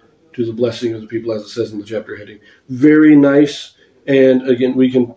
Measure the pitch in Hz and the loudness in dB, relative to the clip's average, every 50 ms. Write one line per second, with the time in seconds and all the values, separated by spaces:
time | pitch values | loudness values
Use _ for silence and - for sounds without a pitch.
0 | _ _ _ _ _ _ - 127 117 113 110 113 123 113 113 - 123 113 113 107 | _ _ _ _ _ _ -10 -8 -8 -8 -4 -4 -4 -4 -4 -6 -8 -8 -8 -8
1 | 107 - 117 110 113 113 110 107 - - - 120 110 107 110 101 101 107 110 104 | -12 -10 -10 -10 -8 -6 -8 -8 -10 -12 -8 -8 -8 -8 -8 -14 -14 -10 -10 -10
2 | - - 107 104 104 104 107 - _ _ _ _ _ - 127 123 139 151 151 156 | -10 -10 -16 -18 -18 -20 -20 -20 _ _ _ _ _ -14 -6 0 2 4 4 6
3 | 156 151 151 143 139 139 139 143 151 143 - - - - _ _ _ _ _ _ | 6 6 6 6 6 4 4 2 2 0 -2 -10 -14 -18 _ _ _ _ _ _
4 | - 147 139 135 131 131 127 127 127 135 123 117 131 127 127 127 131 127 127 127 | -6 -2 2 4 4 4 2 0 0 -2 -2 0 0 -2 0 0 0 0 2 0
5 | 117 - - | -2 -2 -6